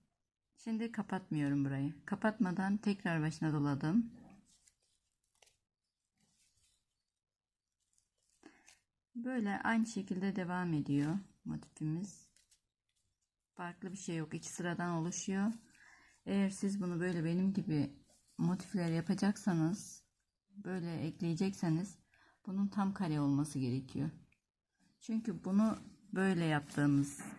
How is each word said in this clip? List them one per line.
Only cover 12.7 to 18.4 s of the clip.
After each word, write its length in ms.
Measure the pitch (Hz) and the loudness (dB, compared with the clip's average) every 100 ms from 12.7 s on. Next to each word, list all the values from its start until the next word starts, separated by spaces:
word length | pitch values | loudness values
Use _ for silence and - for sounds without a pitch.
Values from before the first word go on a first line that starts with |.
| _ _ _ _ _ _ _ _ - | _ _ _ _ _ _ _ _ -10
Farklı 360 | 175 175 190 | -10 -8 -10
bir 60 | 196 | -8
şey 180 | - 165 | -4 -4
yok. 180 | 156 | -4
İki 160 | 160 - | -6 -8
sıradan 400 | - 175 170 175 | -4 -4 -2 -2
oluşuyor. 640 | 165 165 - - 196 208 226 - - - - - _ - | 0 -2 -4 -2 0 0 -2 -10 -20 -20 -20 -20 _ -2
Eğer 240 | 196 196 | 2 2
siz 320 | 196 196 202 | 0 -2 0
bunu 180 | 180 170 | -2 0
böyle 260 | 180 170 160 | 0 2 2
benim 280 | 175 190 | 2 2
gibi 400 | 190 - 151 - - - - _ | 2 2 2 0 -4 -20 -20 _
motifler 520 | - | -2